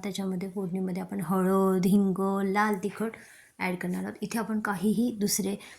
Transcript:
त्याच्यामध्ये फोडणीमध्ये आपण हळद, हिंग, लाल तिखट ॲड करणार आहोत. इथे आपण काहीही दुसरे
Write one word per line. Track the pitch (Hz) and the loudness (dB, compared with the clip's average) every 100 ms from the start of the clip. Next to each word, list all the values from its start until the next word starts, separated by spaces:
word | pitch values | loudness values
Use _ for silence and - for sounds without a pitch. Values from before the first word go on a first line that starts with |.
त्याच्यामध्ये | 202 190 190 185 190 | -6 -4 -4 -4 -6
फोडणीमध्ये | 185 185 185 185 180 | -6 -4 -2 -4 -4
आपण | 185 202 | -6 -4
हळद, | 160 190 185 190 190 185 185 | 0 2 4 4 4 4 6
हिंग, | 202 196 185 190 196 | 6 4 2 0 0
लाल | 196 196 214 202 | 0 2 2 0
तिखट | 196 - 220 - - - - - | -4 -4 -6 -6 -16 -20 -20 -6
ॲड | 190 180 | -4 -4
करणार | 180 180 | -4 -4
आहोत. | 190 214 | -6 -8
इथे | 214 233 | -6 -4
आपण | 214 220 | -2 -2
काहीही | 214 190 202 202 240 220 | -2 0 0 2 0 0
दुसरे | 202 - 190 202 - | 0 0 -2 -4 -10